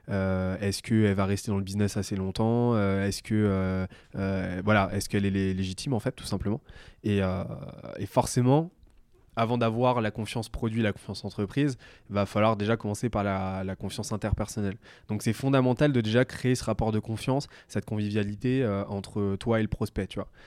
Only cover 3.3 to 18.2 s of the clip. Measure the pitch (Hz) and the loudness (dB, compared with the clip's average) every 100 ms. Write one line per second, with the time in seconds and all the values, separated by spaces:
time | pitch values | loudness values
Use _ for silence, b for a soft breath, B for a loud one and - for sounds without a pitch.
3.3 | 107 104 95 95 92 92 B B 95 98 | 2 4 2 2 0 -4 B B -4 -2
4.3 | 95 92 90 101 104 92 98 - 104 98 | -2 -2 -2 4 4 4 -2 0 0 2
5.3 | 98 95 92 95 95 143 117 131 - - | 2 0 0 -4 -4 -4 -2 -4 -6 -6
6.3 | 98 98 113 B B B B 107 101 95 | -4 -2 -4 B B B B 0 2 0
7.3 | 92 - - 90 - - - 101 127 120 | -2 -6 -10 -12 -14 -14 -10 -2 0 2
8.3 | 127 123 143 165 - - - _ _ _ | 2 4 4 2 -8 -20 -20 _ _ _
9.3 | - 113 120 117 113 127 123 107 110 104 | -2 0 2 0 2 2 2 0 -2 -6
10.3 | 120 110 - 113 113 107 95 - 98 101 | -6 -6 -4 -2 0 0 -2 -8 -10 -8
11.3 | - 101 - 147 123 B B - 101 98 | -4 -2 0 0 -2 B B -4 -2 0
12.3 | 107 110 104 104 113 104 104 120 107 101 | 2 2 2 0 0 -2 -4 -2 0 0
13.3 | 95 95 95 95 92 98 - 107 107 107 | 0 -2 -4 -6 -6 -8 -8 -6 -4 -4
14.3 | - 104 - 101 95 B B - 107 120 | -4 -6 -4 -4 -6 B B -8 -2 -2
15.3 | 104 135 135 127 123 147 123 107 117 127 | 0 2 4 4 4 4 4 4 2 2
16.3 | - 127 127 - 107 110 107 - 110 - | 0 0 0 0 0 0 0 -2 -4 -2
17.3 | 135 - B - 107 - 107 104 104 | -2 -2 B -8 -6 -4 -2 0 0